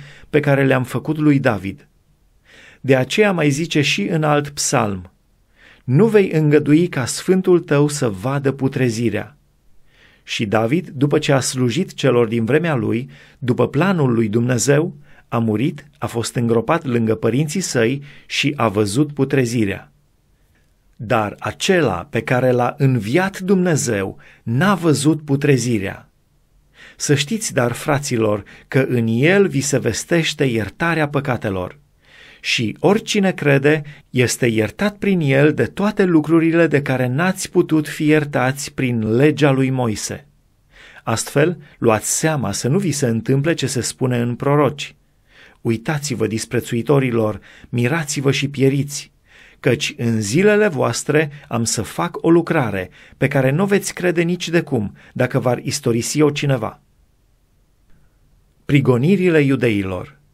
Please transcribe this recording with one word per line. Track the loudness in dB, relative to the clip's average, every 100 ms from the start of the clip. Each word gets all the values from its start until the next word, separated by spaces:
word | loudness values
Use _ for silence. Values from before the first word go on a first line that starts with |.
| -12 -20 -4
pe | 0
care | 2 2
le-am | 2 0
făcut | -2 -4 -4 0
lui | 2 4
David.” | 2 -2 -4 -10 _ _ _ _ _ _ _ -20 -20 -6
De | 2 2
aceea | 2 2 2
mai | 2 0
zice | 0 0 0
și | 0 0
în | -2 0
alt | 2 0 0
psalm: | -6 -2 0 0 -4 -12 _ _ _ _ _ -20 -12
„Nu | 0 4 4
vei | 4 2
îngădui | 2 4 4 4 4 2
ca | -2
sfântul | -6 -4 0 2 4 2
tău | 4 2 2
să | 0 -4
vadă | -2 -4 -2 -2
putrezirea.” | -2 -2 0 -2 0 -2 -2 -6 -16 _ _ _ -20 -20 _ _ _
Și | -10 -6 -2
David, | 0 2 0 -4
după | -2 0 2
ce | 2
a | 0
slujit | 0 -2 -2 0 -4
celor | -2 2 2 2
din | 0
vremea | 0 0 0
lui, | -2 -2 -2 -6 -14 -20 _
după | -2 0 0
planul | 0 0 2 2
lui | 2 0
Dumnezeu, | 0 0 0 2 2 0 -6 -20 -20 _
a | -2
murit, | 0 0 -2 -4 -12 _
a | -8
fost | -6 -6
îngropat | -2 0 0 0 -2
lângă | 0 0 0
părinții | 0 0 0 -2 -4
săi | -4 0 0 -2 -8 -20 -8
și | -4 -2 0
a | 0
văzut | 0 0 0 -2
putrezirea. | -2 -2 0 0 0 -2 -4 -12 _ _ _ _ _ _ _ _ _ _ -14
Dar | -2 0 0 -4
acela | -8 -4 0 2 2 0 -4
pe | -6
care | -2 0 2
l-a | 2 0 0
înviat | 0 0 0 0 0 -4
Dumnezeu | 0 2 2 0 0 -2 -4 -8 -20 -14
n-a | -4 0 2
văzut | 2 2 2 2 0
putrezirea. | -2 0 2 2 0 -2 -4 -10 -16 _ _ _ _ _ _ _ -20 -6
Să | 0
știți, | 0 0 -4 -4
dar, | -2 -2
fraților, | -2 -2 -2 -2 -2 0 -2 -6 -20 -4
că | -2 0
în | 0 0
el | 2 2 4 2
vi | 0
se | 0 0
vestește | -2 -4 -2 -2 0 -2
iertarea | -2 0 -4 -4 -2 0 -2
păcatelor. | -2 -2 -4 -4 -4 -6 -10 _ _ _ -20 -20 -12
Și | -4 -2 -2 0
oricine | 2 2 0 0 0
crede | 0 2 2 4 2 -2 -16 _
este | 0 0 0 0
iertat | 0 -2 -2 -4 -2
prin | 0 0
el | 2 4 4
de | 2
toate | -2 -2 -2 0
lucrurile | 2 2 4 2 4 4 4
de | 2
care | 0 -2 0
n-ați | 0 -2 -4 -2
putut | 0 2 0 -2
fi | -2 2
iertați | 2 2 0 -2 -2 -8
prin | -4 -2 0 0 4
legea | 4 4 2
lui | 2 0
Moise. | 0 -2 -4 -8 -10 -14 _ _ _ _ -20 -20 -12
Astfel, | -6 -4 -2 0 0 -2 -10 -2
luați | 0 0 0 -2
seama | -2 -2 -4
să | -4 -2
nu | 0
vi | 0
se | -2 -2
întâmple | -2 0 0 0
ce | -2 -2
se | -4
spune | -6 -4 -2 -2
în | -2
proroci: | -2 0 2 2 -2 -10 -16 _ _ _ -20 -20 _
„Uitați-vă, | -4 -2 -2 -4 -4 -4 -2
disprețuitorilor, | -4 -4 -6 -4 -4 0 2 2 0 -2 -4 -12 -20 -8
mirați-vă | -2 0 -2 -4 -2 0
și | 0 -2
pieriți, | 0 2 2 -2 -8 -14 _ _ -20 -20 _
căci | -2 0 -2 -4
în | -2 -2
zilele | 0 2 4 4 2
voastre | 0 -2 -2 0 0 0 -6 -6
am | -4
să | -2 -2
fac | -4 -4 -6 -2
o | 2
lucrare | 4 2 0 -2 -4 -8 -12 -20 -4
pe | -2
care | 2 0
n-o | 0 0
veți | 0 -2
crede | -4 -2 0
nici | -2 -2 -4
de | -6
cum, | -2 -4 -4 -8 -10
dacă | -4 -2 0
v-ar | -2 -2
istorisi-o | -4 -4 -2 -2 -2 0 0
cineva.” | 2 -2 -2 -4 -10 _ _ _ _ _ _ _ _ _ _ _ -20 _ _ _ _ _ _
Prigonirile | 0 2 4 2 2 2 4 4
iudeilor. | 4 2 0 0 -2 -6 -10 -18 _